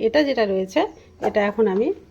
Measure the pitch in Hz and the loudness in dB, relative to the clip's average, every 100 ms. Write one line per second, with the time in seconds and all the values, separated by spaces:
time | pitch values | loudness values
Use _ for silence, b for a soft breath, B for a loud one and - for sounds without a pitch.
0 | 220 277 285 240 214 190 190 302 415 B | 0 2 2 0 0 -2 -2 -2 -2 B
1 | B - 208 208 202 208 214 190 262 403 | B -8 -2 0 0 2 0 2 -2 -4
2 | - | -10